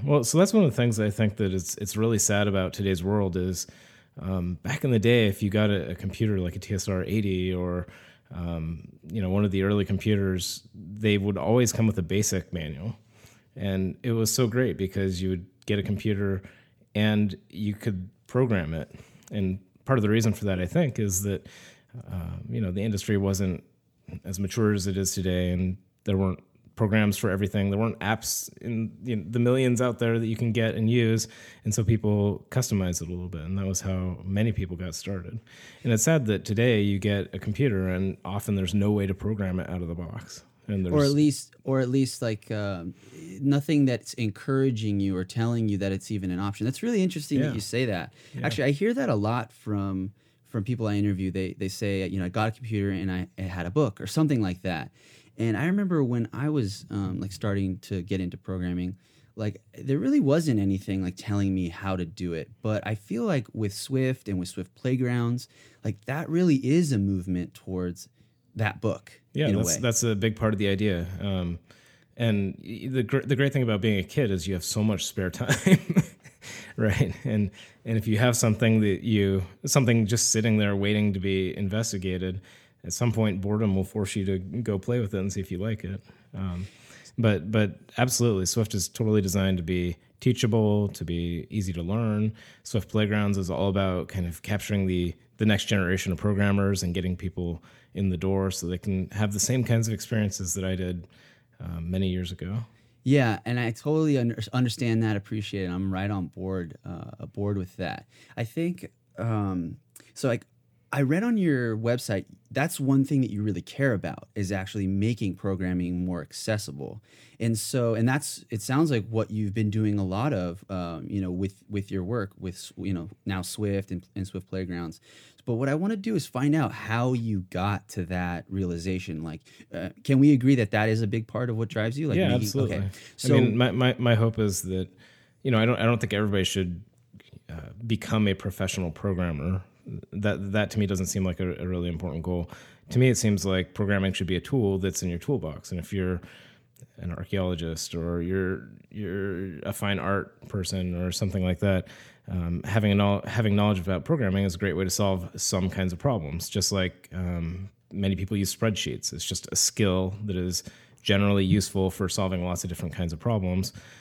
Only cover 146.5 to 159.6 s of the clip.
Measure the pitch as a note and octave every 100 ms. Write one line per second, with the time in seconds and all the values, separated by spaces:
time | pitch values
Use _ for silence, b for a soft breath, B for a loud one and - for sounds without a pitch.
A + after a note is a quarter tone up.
146.5 | B B _ - - F2 - - G2 F2+
147.5 | E2+ E2 D#2+ - E2+ E2+ F2 F2 F#2+ F#2
148.5 | D#2 - - - G#2 F#2+ G2 G2 F2 F#2+
149.5 | D2+ G2 - G2+ G2 F2 G2 - - -
150.5 | G2+ F2+ F#2+ F2+ F2 F2+ - G2 F#2 F#2
151.5 | F2 G2+ F#2 - B B B - F2+ E2+
152.5 | F2 - G#2+ G#2 G2+ G2+ G2+ - A#2+ G#2+
153.5 | G2+ G#2 F#2+ F2 F2+ - D#3 G2 G2 G2
154.5 | E2+ G2 E2 F#2 - G2 F#2 F2+ - -
155.5 | F#2+ F#2 F#2+ F#2 F2 C#3+ A2 C#2+ E2 -
156.5 | G#2 - G2 F2+ - - F#2 F2+ F2 E2
157.5 | F#2 G2 - _ G2+ G2 F2+ G2 G#2 F#2
158.5 | - A2+ F#2+ D2 A#1 - D#2+ - G2 -
159.5 | -